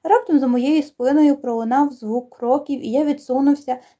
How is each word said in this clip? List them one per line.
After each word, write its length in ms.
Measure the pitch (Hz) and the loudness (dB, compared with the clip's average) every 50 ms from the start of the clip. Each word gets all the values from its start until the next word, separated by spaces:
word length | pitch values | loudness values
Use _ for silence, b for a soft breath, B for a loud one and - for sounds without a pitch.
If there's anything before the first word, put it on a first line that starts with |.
| - | 0
Раптом 360 | 330 427 508 494 370 311 269 | 2 2 2 2 2 0 2
за 80 | 269 | 2
моєю 360 | 247 247 247 247 285 311 311 294 | 2 0 0 0 0 0 0 -2
спиною 540 | - - - 247 262 285 311 302 285 285 | -4 -6 -4 -2 2 2 4 4 4 2
пролунав 540 | 285 262 247 233 226 226 226 247 277 294 285 | 0 -2 -6 -4 -4 -4 -2 0 0 0 0
звук 460 | 254 - 226 214 226 247 247 - - | -4 -8 -8 -6 -6 -6 -6 -8 -10
кроків, 480 | - 240 240 269 294 285 - 277 247 - | -6 -2 0 0 0 -2 -4 -8 -8 -6
і 60 | 220 | -4
я 120 | 226 285 311 | -2 0 0
відсунувся, 720 | 294 285 294 - - 254 269 277 285 285 285 - 254 254 254 b b b | 0 -2 -4 -6 -4 -2 0 2 0 0 0 -2 -8 -8 -8 b b b